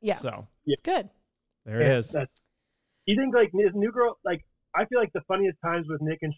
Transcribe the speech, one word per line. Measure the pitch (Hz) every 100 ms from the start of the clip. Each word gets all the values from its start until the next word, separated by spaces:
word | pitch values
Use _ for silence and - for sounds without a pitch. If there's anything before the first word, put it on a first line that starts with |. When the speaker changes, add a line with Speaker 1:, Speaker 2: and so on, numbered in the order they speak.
Speaker 1:
Yeah. | 214 -
Speaker 2:
So | 131 104 107 _ -
Speaker 1:
It's | 139
good. | - 359 196 _ _ _ _ _
Speaker 2:
there | - 107
Speaker 3:
Yeah, | 151
Speaker 2:
it | 131
is. | 117
Speaker 3:
that's, | 156 131 _ _ _ _ _ _ _ -
you | 208
think, | 269
like, | 240 233
New | 185 202 202 214
Girl, | 233 240 -
like, | 190 170 - _ _
I | - 220
feel | 247
like | 208
the | - -
funniest | 190 196 160
times | 170 170 156
with | 156
Nick | 156 156
and | 156